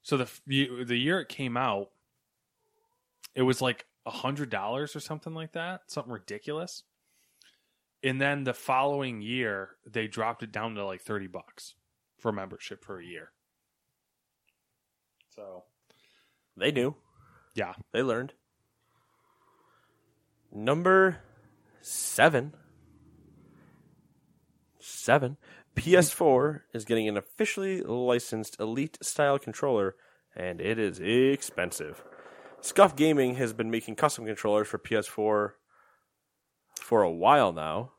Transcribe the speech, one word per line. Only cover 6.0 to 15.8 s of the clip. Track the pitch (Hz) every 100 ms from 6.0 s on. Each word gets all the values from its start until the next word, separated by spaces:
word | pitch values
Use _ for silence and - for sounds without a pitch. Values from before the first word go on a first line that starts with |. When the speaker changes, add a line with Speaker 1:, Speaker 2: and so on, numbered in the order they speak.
| 123
Speaker 1:
ridiculous. | 110 - 104 - 151 180 - _ _ _ _ _ _ _ _ _ _ _ _
And | 135 131
then | 139 143
the | 131 120
following | - 131 143 143 131 113
year, | 104 127 117 98 95 _ -
they | 113 107
dropped | 113 113 117
it | 113
down | 104 113 107
to, | 98
like, | 92
thirty | - 107 95
bucks | 90 - - - _ _ _ _ _
for | 117
membership | 104 95 - - 98
for | - 95
a | 87
year. | 82 80 _ _ _ _ _ _ _ _ _ _ _ _ _ _ _ _ _ _ _ _
So | - 98 90 _ _